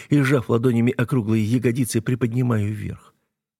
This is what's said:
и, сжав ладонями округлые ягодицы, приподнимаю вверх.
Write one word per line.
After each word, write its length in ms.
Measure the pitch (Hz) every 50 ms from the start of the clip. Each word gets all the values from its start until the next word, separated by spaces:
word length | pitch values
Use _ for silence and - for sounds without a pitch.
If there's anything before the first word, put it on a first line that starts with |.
| - -
и, 120 | 147 147
сжав 260 | 135 127 147 131 107 -
ладонями 440 | 120 117 117 131 117 117 117 123
округлые 520 | - - 123 - 143 127 101 107 110 110 107
ягодицы, 560 | 104 120 127 113 123 117 143 123 - - 117
приподнимаю 720 | - - 127 120 131 117 113 127 127 120 117 107 101 104
вверх. 420 | 107 104 101 92 - - - - _ _ _ _ _ _ _ _ _